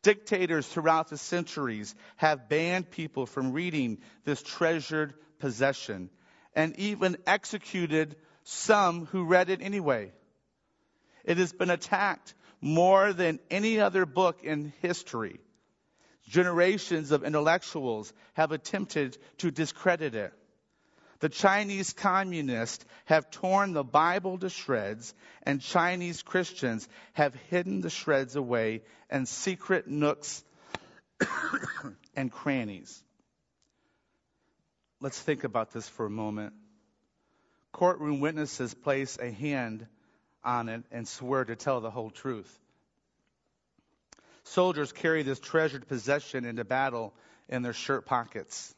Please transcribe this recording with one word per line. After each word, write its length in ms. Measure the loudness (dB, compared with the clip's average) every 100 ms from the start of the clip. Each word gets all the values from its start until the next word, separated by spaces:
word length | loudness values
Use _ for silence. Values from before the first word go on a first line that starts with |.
Dictators 640 | 6 4 0 0 2 0 -2
throughout 420 | 0 4 4 0
the 80 | -8
centuries 760 | -4 -4 -4 -4 -4 -4 -10 -14 -20 2
have 300 | 2 2 0
banned 440 | 0 2 0 -4
people 340 | -8 -6 -4
from 260 | -4 -2 -2
reading 460 | -2 -2 -2 -2 -4 -12 -10
this 180 | -4 -4
treasured 720 | -6 0 2 2 -2 -4 -4 -8 -20 _
possession 720 | -6 2 0 0 -8 -8 -10 _ _ _ _
and 220 | 0 0 0
even 400 | -4 0 0 0
executed 920 | 0 0 0 -10 -6 -4 0 0 0 -6 _ _
some 640 | -14 -6 4 6 6 0 -4
who 180 | -2
read 240 | 6 6 6
it 120 | -2
anyway. 480 | -2 -2 0 0 -2 _ _ _ _ _ _ _ _ _ _ _
It 140 | -2 2
has 140 | 0
been 200 | 0 0
attacked 640 | 0 0 0 0 -2 -12 -20 -20 _
more 500 | 0 6 8 8 6
than 280 | 4 0 0 -4
any 300 | -2 2 2
other 260 | 2 2
book 380 | 2 2 2 2
in 280 | -4 -4 -6 -4
history. 560 | -4 -4 -6 -6 -6 -8 _ _ _ _ _ _ _ _ 0
Generations 840 | 2 4 6 4 4 0 -2 2
of 120 | 2
intellectuals 880 | 2 2 4 2 0 -4 -2 -4 -8 -18 -10
have 180 | 0 2
attempted 680 | 0 -4 -4 -2 -2 -2 -6 -20 -4
to 100 | -4
discredit 640 | -2 -4 0 0 2 -2
it. 180 | -4 -8 -10 _ _ _ _ _ _ _ _
The 80 | -4
Chinese 640 | 4 4 6 0 -4 -4
communists 880 | 0 2 2 2 -2 -2 -2 -4 -6 -14 -20
have 240 | 4 4 4
torn 440 | -4 2 4 4
the 100 | 0
Bible 560 | 2 4 4 2 -2 -4
to 100 | -6
shreds, 640 | -6 -2 0 0 -6 -12 -18 -20 -6
and 180 | -2 -2
Chinese 640 | 2 2 2 0 -4 -8
Christians 680 | -2 -2 -2 -4 -4 -4 -8 -20 -10
have 220 | 0 0 0 -2
hidden 300 | -2 0 -4
the 100 | -4
shreds 440 | -4 2 2 2
away 460 | -4 0 2 2 -2 -10 -20 _
in 160 | -2 -2
secret 600 | -4 -4 -4 0 0 0
nooks 560 | 0 0 0 -8 -12 _ _ -14 -14 -14 -20 _ _
<coughs> 960 | -4 -2 -4 -6 -6 -10 -12 -16 _
and 160 | -6 -6
crannies. 720 | -4 -2 -2 -4 -10 -16 -20 _ _ _ _ _ _ _ _ _ _ _ _ _ _ _ _ _ _ _ _
Let's 220 | -10 -6
think 220 | -4 -2
about 280 | 0 -2 -2
this 160 | -8 -12
for 200 | -8 -6
a 40 |
moment. 420 | -4 -6 -6 -10 -16 _ _ _ _ _ _ _ _ _ _ _
Courtroom 480 | 2 2 4 -2 0
witnesses 540 | -2 -2 -6 -6 -8
place 460 | -4 -2 -2 -2 -8
a 100 | -10
hand 540 | -6 -4 -4 -4 -10 -14 _ _ _ _ _
on 260 | -2 -2 -2
it 140 | -8 -10
and 160 | -12 -10
swear 380 | -10 -2 -2
to 100 | -2
tell 260 | -4 -2 -2
the 100 | -4
whole 180 | -8 -10
truth. 420 | -10 -8 -8 -12 _ _ _ _ _ _ _ _ _ _ _ _ _ _ _ _ -20 _ _
Soldiers 480 | -4 2 2 2 -4
carry 300 | -2 0 2
this 180 | 0 -6
treasured 480 | 0 0 0 -4 -8
possession 580 | -6 0 -2 -2 -8
into 200 | -6 -8
battle 480 | -2 0 0 -2 -8 _ -20 _ -8
in 140 | -4
their 120 | -4
shirt 340 | -6 -4 -4 0
pockets. 640 | -2 -2 -10 -12 -14 -16